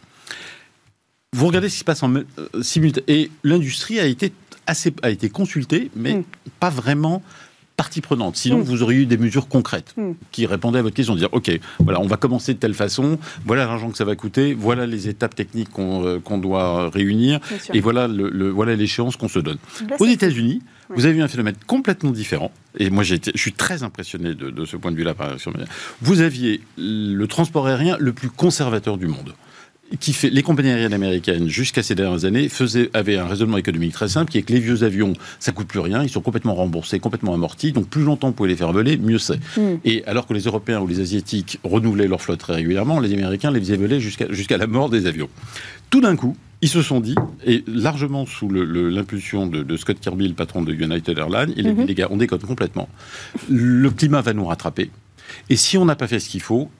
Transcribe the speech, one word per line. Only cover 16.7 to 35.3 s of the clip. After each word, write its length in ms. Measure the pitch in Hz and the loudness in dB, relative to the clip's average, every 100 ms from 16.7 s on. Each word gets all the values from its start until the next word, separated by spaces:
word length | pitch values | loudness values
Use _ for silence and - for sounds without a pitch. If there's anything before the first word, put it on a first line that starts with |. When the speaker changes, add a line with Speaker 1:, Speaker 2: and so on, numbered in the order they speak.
| 87 87 | 0 -2
Speaker 1:
réunir, 500 | 98 101 110 127 147 - | 0 2 4 4 2 -2
Speaker 2:
Bien 120 | 202 | -10
sûr. 160 | - 120 | -2 0
Speaker 1:
et 40 | |
voilà 300 | 104 120 123 | 2 2 2
le, 200 | 104 98 | 0 -2
le, 200 | 95 98 | 0 0
voilà 260 | 98 113 110 | 2 2 2
l'échéance 400 | 104 - 120 123 | 0 0 -2 -2
qu'on 140 | 110 | -2
se 100 | 92 | -2
donne. » 180 | 76 73 - - 214 | -2 -4 -10 -12 -4
Speaker 2:
Là, 60 | 285 | 2
Speaker 1:
Aux 60 | 220 | 4
Speaker 2:
c'est 60 | |
Speaker 1:
États-Unis, 500 | 240 190 120 117 202 - - - | 4 2 2 0 0 -6 -20 -8
Speaker 2:
Oui. 60 | 123 | 2
Speaker 1:
vous 80 | 143 | 4
avez 120 | 160 | 4
eu 40 | |
un 80 | 151 | 2
phénomène 260 | 123 107 101 - | 0 -2 -4 -2
complètement 460 | 262 262 185 143 | 0 0 0 0
différent, 400 | 113 107 71 80 - _ - | -2 -2 -4 -4 -10 _ -2
et 120 | 98 | 2
moi 140 | 98 | 2
j'ai 120 | 98 90 | 2 0
été, 160 | - | -2
je 60 | - | -4
suis 120 | - | -4
très 300 | - - 175 | -2 -2 -2
impressionné 520 | 117 - 90 90 85 78 | -8 -10 -12 -8 -6 -6
de, 140 | 67 | -8
de 160 | 60 80 | -8 -8
ce 100 | 85 | -6
point 160 | 90 | -4
de 60 | 80 | -2
vue-là 160 | 82 | -2
par 160 | 78 - | -2 -6
l'action 220 | 65 - | -8 -8
américaine. 220 | 85 - - - - | -8 -10 -12 -14 -4
Vous 180 | 120 185 | 4 6
aviez 400 | 165 127 123 104 - - | 4 2 0 0 -4 -8
le 480 | 90 110 104 98 107 | -4 -2 0 0 0
transport 420 | - 165 165 135 | 0 0 2 0
aérien 280 | 131 165 - | 2 2 2
le 100 | 131 | 0
plus 180 | 120 127 | -2 -6
conservateur 680 | - 170 - 131 110 110 98 | 0 2 2 0 0 -2 -2
du 100 | 87 | -2
monde, 260 | 69 67 - - - - _ - - | -4 -10 -18 -20 -20 -20 _ -12 -6
qui 140 | - | -4
fait, 160 | 131 135 | 0 2
les 120 | 135 | 2
compagnies 280 | 139 151 135 | 2 4 4
aériennes 240 | 120 113 | 4 2
américaines, 560 | 104 98 92 85 85 85 | 2 2 0 2 2 2
jusqu'à 340 | 76 131 - | 0 -2 0
ces 120 | - 92 | 0 0
dernières 280 | 95 90 | 0 2
années, 240 | 92 117 147 | 2 2 0
faisaient, 420 | - 127 113 123 | 0 0 2 2
avaient 240 | 110 101 98 | 2 2 0
un 80 | 87 | 0
raisonnement 320 | 98 113 104 | 0 0 0
économique 340 | - 82 85 | 0 0 -2
très 160 | - 107 | -2 -2
simple, 240 | 156 165 | 0 0
qui 60 | 110 | 0
est 40 | |
que 100 | 95 | 2
les 80 | 123 | 2
vieux 220 | 117 117 | 2 2
avions, 280 | 113 98 104 82 - | 2 2 0 -2 -8